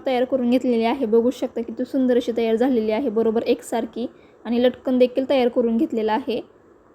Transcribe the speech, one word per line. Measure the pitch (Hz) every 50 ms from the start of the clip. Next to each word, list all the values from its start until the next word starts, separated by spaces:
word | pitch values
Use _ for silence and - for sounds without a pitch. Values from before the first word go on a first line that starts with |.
| -
तयार | 277 262 240 254
करून | 254 277 254 240 240
घेतलेली | 247 254 247 254 240 226 226
आहे. | 226 254 269 269
बघू | 214 220 233 233 247
शकता | 269 - 285 247 - 226
किती | 233 - 226 - 254
सुंदर | - - 269 254 247 240
अशी | 233 240 240 226
तयार | 233 233 226 226
झालेली | 220 240 277 254 226 220 214
आहे, | 214 214 285 247
बरोबर | 208 226 226 226 214 233 -
एकसारखी | - 247 - - - 254 226 226 233 - - 240 - - - - - - - -
आणि | 220 240 233 247
लटकन | 254 247 - - 269 254 247
देखील | 254 247 247 269 269 -
तयार | 285 262 240
करून | 240 240 254 233 233 233
घेतलेलं | 226 320 - - 226 214 214
आहे. | 214 220 - 254 220 262 - - _ _ _ - - _ _ _